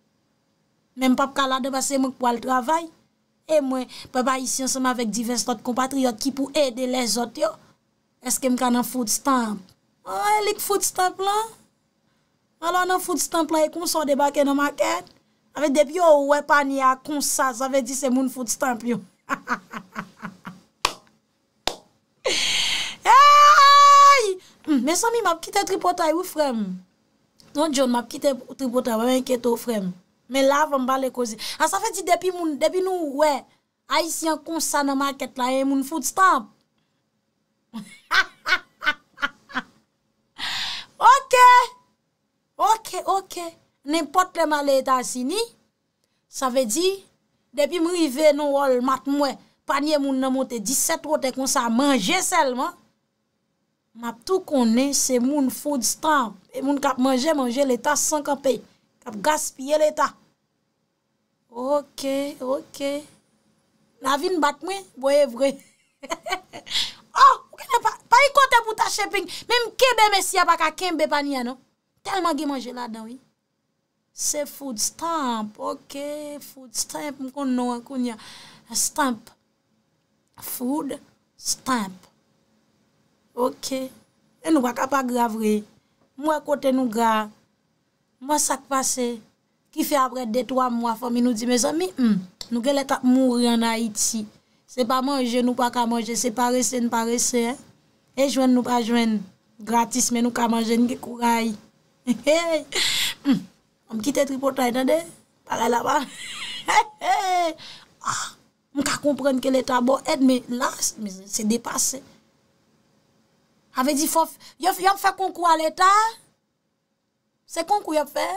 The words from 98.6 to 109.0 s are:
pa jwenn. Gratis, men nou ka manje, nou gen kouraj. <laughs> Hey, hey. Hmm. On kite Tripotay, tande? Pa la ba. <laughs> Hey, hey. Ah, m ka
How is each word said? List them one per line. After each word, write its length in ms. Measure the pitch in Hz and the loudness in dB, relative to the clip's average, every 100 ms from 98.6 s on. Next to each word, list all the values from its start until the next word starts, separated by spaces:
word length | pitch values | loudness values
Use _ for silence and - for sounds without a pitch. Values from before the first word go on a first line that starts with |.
pa 160 | 240 247 | 2 0
jwenn. 400 | 226 240 226 214 185 _ _ - | 2 0 2 -2 -6 _ _ -16
Gratis, 540 | 214 233 233 254 - | -2 0 0 -2 -2
men 80 | 240 | 0
nou 120 | 240 | -2
ka 120 | 240 233 | 0 -2
manje, 280 | 233 220 233 | 0 0 2
nou 120 | 240 | 0
gen 120 | 254 | -2
kouraj. 480 | - 233 233 233 226 | -10 -4 0 0 -2
<laughs> 40 | 208 - _ _ _ | -6 -14 _ _ _
Hey, 100 | - 240 - 320 | -4 -2 2 2
hey. 260 | 339 311 277 381 - - - - | 2 -2 -4 -4 -2 -2 -4 -4
Hmm. 140 | 285 233 - _ _ _ _ | 0 0 -2 _ _ _ _
On 100 | 226 | -8
kite 220 | 214 277 269 | -4 -2 -2
Tripotay, 420 | 269 269 262 247 240 | -2 -4 -2 -2 0
tande? 220 | 262 311 339 - _ _ - | 0 0 -2 -16 _ _ -10
Pa 100 | - 240 | -4 0
la 160 | 240 | 0
ba. 160 | - 294 247 - - | 0 -2 -2 -10 -14
<laughs> 340 | - - - - | -12 -12 -8 0
Hey, 180 | 415 427 - | 2 0 -4
hey. 480 | 359 403 381 359 339 320 - - - _ | -2 0 0 0 -2 -6 -14 -20 -20 _
Ah, 240 | - - - - _ _ _ | -8 -8 -10 -14 _ _ _
m 80 | 277 285 | -6 -4
ka 100 | - | -2